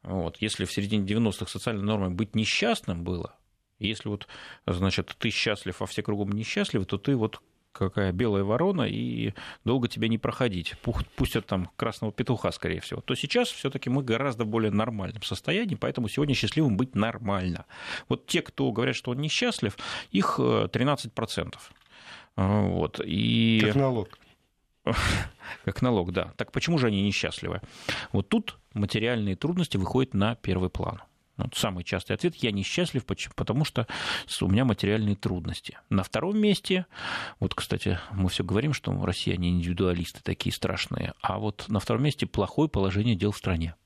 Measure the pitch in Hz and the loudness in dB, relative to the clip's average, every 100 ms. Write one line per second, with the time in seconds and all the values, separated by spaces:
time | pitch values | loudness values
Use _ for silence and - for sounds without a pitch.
0 | 90 92 82 - 107 - 92 - 101 107 | -4 -2 -4 -2 -4 -2 -2 -2 0 0
1 | 95 107 113 92 90 92 - 107 101 107 | 2 2 2 0 -6 -4 -4 -2 0 0
2 | 92 90 110 107 107 - 220 220 - 87 | 0 0 0 0 0 2 0 0 -2 -4
3 | 87 87 - _ _ _ _ _ 98 110 | -4 -4 -6 _ _ _ _ _ -4 -4
4 | 107 101 - - - - - 90 95 - | -6 -8 -8 -16 -18 -8 -4 0 2 0
5 | - - 117 - 117 101 92 - 101 - | -4 -4 -2 0 0 0 -4 -6 -4 -4
6 | 104 104 101 104 110 - 202 117 92 98 | -2 -2 0 -2 -2 -2 0 0 0 -2
7 | - 131 98 - _ _ _ - 98 - | 0 2 0 -4 _ _ _ -2 -2 2
8 | 98 90 120 98 98 120 185 185 110 107 | 0 2 2 2 2 2 2 2 0 -2
9 | 120 117 110 - - - 110 131 120 - | -4 -2 -4 -6 -16 -6 0 2 0 0
10 | 110 113 - - 123 92 80 - - 113 | 0 2 0 0 0 0 -4 -6 -4 -2
11 | - - 131 113 - 95 90 - 117 - | -4 -2 0 0 0 -2 -2 -4 -4 -2
12 | 110 - 123 117 - - 85 85 - - | -6 -2 0 0 0 -2 -4 -4 -4 -8
13 | - 127 143 247 240 - 139 - - 131 | -4 -4 0 0 0 -2 -6 -4 0 0
14 | 127 113 139 117 110 113 107 101 117 107 | 2 0 0 0 0 2 4 2 0 -2
15 | 92 - - 95 - 180 226 120 120 - | -6 -6 -6 -4 0 0 0 -2 -2 0
16 | 110 - 147 123 107 151 151 98 131 98 | -2 0 2 2 2 2 4 4 2 2
17 | 110 117 110 98 92 85 - - - - | 0 0 -2 0 0 -4 -8 -14 -10 -10
18 | - - - 175 - - 135 107 127 123 | -4 -4 0 -2 -2 -2 0 2 0 0
19 | - 123 151 - 247 - 107 - - - | -4 -2 -2 0 0 2 -2 -2 -8 -8
20 | - 190 190 - 127 110 104 - 131 139 | 0 2 2 4 4 4 2 2 2 0
21 | 117 - 113 - - - - - _ - | -4 -4 -4 -4 -6 -10 -20 -20 _ -20
22 | - - - - 95 104 95 90 78 - | -20 -20 -10 0 4 4 4 2 0 -2
23 | - 92 113 117 113 110 107 135 135 120 | -2 0 2 4 6 6 4 4 2 0
24 | 92 - - _ _ _ _ _ - - | -4 -12 -20 _ _ _ _ _ -2 0
25 | - - - - - - - - 127 110 | 0 0 -4 -12 -16 -6 -6 0 2 2
26 | 87 90 82 - - 135 - 165 123 101 | 2 -2 -4 -6 -4 -2 2 2 4 2
27 | 101 98 - - - 90 - - - - | 2 0 -2 -4 -6 -6 -8 -12 -8 -6
28 | - 104 - 226 - - _ 107 101 113 | -2 -2 2 0 0 -14 _ -2 0 2
29 | 117 120 101 92 147 180 165 98 90 127 | 2 2 0 0 0 0 0 0 2 2
30 | 131 98 104 117 - 92 90 - - 98 | 2 2 2 2 -2 0 0 -2 -4 -6
31 | - _ _ - 92 - 110 90 - 90 | -14 _ _ -6 -4 0 -2 -2 -2 -4
32 | - 95 175 - 117 101 95 - 175 135 | -2 0 0 0 0 0 -2 0 0 -2
33 | - 95 - - - 120 156 - 117 - | -2 -6 -6 -4 0 0 0 0 -2 -4
34 | - - - - 95 98 127 104 98 107 | -4 -6 -6 -2 4 4 4 2 2 2
35 | 104 101 - 90 85 - - - _ 98 | 2 0 0 -2 -4 -8 -10 -18 _ 0
36 | 90 110 165 214 208 185 - 185 180 - | 2 -2 0 4 4 4 2 0 0 -10
37 | - - - - - - - 95 98 87 | -6 -6 -8 -4 -2 -2 -2 -2 0 -2
38 | - 95 92 - 92 95 151 135 104 95 | -2 0 0 0 2 2 2 0 -2 0
39 | 95 92 104 90 87 90 85 90 95 90 | 0 0 0 2 2 2 2 2 2 2
40 | 85 - - 95 95 - 92 92 - - | -4 -6 -6 -2 -2 -2 -2 -2 -4 -4
41 | - - - 98 107 - - 104 - 113 | -4 -4 -4 -2 -2 -6 -2 -2 2 2
42 | 147 - - - 95 - 156 - 95 95 | 2 0 -2 0 0 2 2 2 2 2
43 | 117 95 101 - - 85 82 - | 2 4 2 0 -2 0 -2 -6